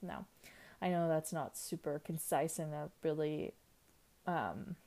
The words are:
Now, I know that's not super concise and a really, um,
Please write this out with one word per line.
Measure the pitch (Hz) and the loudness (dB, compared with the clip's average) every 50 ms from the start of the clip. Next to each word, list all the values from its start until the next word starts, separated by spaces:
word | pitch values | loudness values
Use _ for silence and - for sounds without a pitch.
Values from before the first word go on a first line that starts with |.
| 196 | -8
Now, | 175 165 - 196 - _ - - - - - - - - - | -8 -8 -8 -10 -12 _ -20 -20 -20 -20 -20 -20 -20 -10 -2
I | 190 185 | 0 2
know | 180 170 170 165 | 4 4 4 4
that's | 160 156 156 - 180 | 4 2 2 0 -2
not | 160 135 - - - | -2 -2 -2 -4 -8
super | - - 175 165 - 156 143 147 - | -6 -4 -6 -2 -2 -2 -2 -2 -2
concise | - 165 160 - - 170 139 147 165 - - | -4 -4 -4 0 2 4 4 4 2 0 -2
and | 160 151 | -4 -2
a | 151 147 151 156 - _ | -2 -4 -6 -6 -8 _
really, | - 165 156 156 151 151 151 151 - - - - _ _ _ _ _ _ _ _ _ _ _ _ _ - | 0 0 2 2 2 2 2 0 -2 -4 -6 -10 _ _ _ _ _ _ _ _ _ _ _ _ _ 0
um, | 175 156 113 92 78 104 - - 175 - - | 0 2 0 0 -2 -4 -6 -8 -8 -10 -10